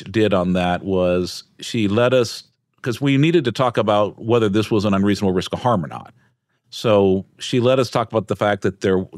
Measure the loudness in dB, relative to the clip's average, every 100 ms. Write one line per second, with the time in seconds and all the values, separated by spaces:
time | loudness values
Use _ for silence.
0 | -6 0 2 2 0 0 0 -2 -2 0
1 | 0 0 -4 -10 -18 -18 -8 -2 0 2
2 | 2 2 0 -6 -18 _ _ _ -8 -2
3 | 0 2 4 2 0 -2 0 0 2 2
4 | 0 -4 0 2 2 0 0 0 2 2
5 | 2 0 0 -2 -4 -4 0 0 -2 -12
6 | -18 _ _ _ _ _ _ -6 2 4
7 | 4 0 -4 -14 -4 0 2 2 0 -2
8 | -2 -4 -2 -2 -2 0 -4 -2 0 0
9 | -2